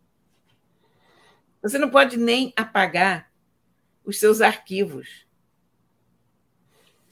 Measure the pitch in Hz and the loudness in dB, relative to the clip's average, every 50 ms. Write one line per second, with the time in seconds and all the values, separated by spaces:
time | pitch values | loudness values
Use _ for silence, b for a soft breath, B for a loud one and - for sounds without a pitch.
0 | _ _ _ _ _ _ _ _ _ _ _ _ _ _ _ _ _ _ _ _ | _ _ _ _ _ _ _ _ _ _ _ _ _ _ _ _ _ _ _ _
1 | _ _ _ _ _ _ _ _ _ _ _ _ - 214 247 277 302 262 240 277 | _ _ _ _ _ _ _ _ _ _ _ _ -8 -6 -2 -2 -2 2 4 2
2 | 277 254 247 233 233 233 233 254 262 254 - - 220 220 - 202 190 175 151 175 | 2 2 0 -2 0 0 2 0 0 -2 -4 -6 -6 -2 0 -2 -2 0 0 0
3 | 185 196 185 160 - _ _ _ _ _ _ _ _ _ _ _ _ _ _ _ | 0 0 0 -4 -10 _ _ _ _ _ _ _ _ _ _ _ _ _ _ _
4 | _ - 202 - 208 214 214 220 220 214 214 - - - 190 196 196 170 147 131 | _ -10 -6 2 4 4 4 4 2 0 0 -2 -10 -10 -4 -4 -4 -4 -6 -14
5 | 131 - - - _ _ _ _ _ _ _ _ _ _ _ _ _ _ _ _ | -16 -18 -20 -20 _ _ _ _ _ _ _ _ _ _ _ _ _ _ _ _
6 | _ _ _ _ _ _ _ _ _ _ _ _ _ _ _ _ _ _ _ _ | _ _ _ _ _ _ _ _ _ _ _ _ _ _ _ _ _ _ _ _
7 | _ _ | _ _